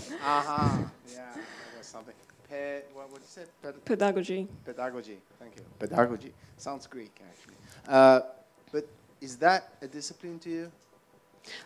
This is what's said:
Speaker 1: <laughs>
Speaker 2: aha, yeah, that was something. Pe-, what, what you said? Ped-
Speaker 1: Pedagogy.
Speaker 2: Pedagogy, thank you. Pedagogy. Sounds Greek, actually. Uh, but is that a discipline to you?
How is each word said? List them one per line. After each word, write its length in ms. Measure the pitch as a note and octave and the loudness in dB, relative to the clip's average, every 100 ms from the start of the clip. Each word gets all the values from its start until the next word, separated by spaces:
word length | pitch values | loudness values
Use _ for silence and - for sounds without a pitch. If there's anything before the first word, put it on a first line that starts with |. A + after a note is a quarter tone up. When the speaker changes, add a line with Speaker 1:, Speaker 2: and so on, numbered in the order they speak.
| - D#4 | -8 -6
Speaker 1:
<laughs> 40 | |
Speaker 2:
aha, 640 | C#3 D3 D3+ D3 D3 - - - - | 0 0 0 0 2 0 -4 -12 -18
yeah, 220 | B2+ B2 | -18 -16
that 440 | - - - - A#2 | -16 -16 -18 -18 -20
was 80 | A2 | -18
something. 260 | - A#2 - - - - | -18 -18 -20 -20 -20 -14
Pe-, 340 | C#3+ C#3+ C#3+ C#3 | -10 -8 -10 -12
what, 160 | C3+ C3+ | -18 -20
what 120 | C#3 | -20
you 60 | - | -20
said? 200 | F#3+ E3 _ | -20 -20 _
Ped- 200 | D3 C#3 - | -16 -10 -4
Speaker 1:
Pedagogy. 640 | G3+ G3+ F#3+ F#3+ F#3 G3 - - | 0 2 0 -4 -6 -8 -12 -14
Speaker 2:
Pedagogy, 520 | B2 B2+ B2 G#2+ G2 _ - | -10 -8 -8 -14 -18 _ -20
thank 160 | A#2+ - | -20 -20
you. 80 | - - | -20 -10
Pedagogy. 520 | G#2 - B2 A2 C3+ - - - | -2 2 2 0 -12 -20 -20 -14
Sounds 280 | C#3+ C#3 - | -12 -12 -14
Greek, 340 | C3 G#2 - F#2+ | -18 -18 -20 -20
actually. 300 | - - - - - - | -20 -20 -20 -20 -18 4
Uh, 320 | C3+ C3+ C3 - - - _ - | 10 12 10 6 -8 -20 _ -8
but 160 | D3+ D3 - _ _ | -8 -8 -14 _ _
is 180 | C3+ B2+ | -16 2
that 380 | D#3+ F#3 - - | 4 4 0 -14
a 40 | C3+ | -16
discipline 520 | D3 - E3+ F3 E3+ | -12 -14 -12 -14 -12
to 100 | E3+ | -8
you? 220 | E3 E3+ - _ _ _ _ _ _ - - | -8 -10 -16 _ _ _ _ _ _ -20 -18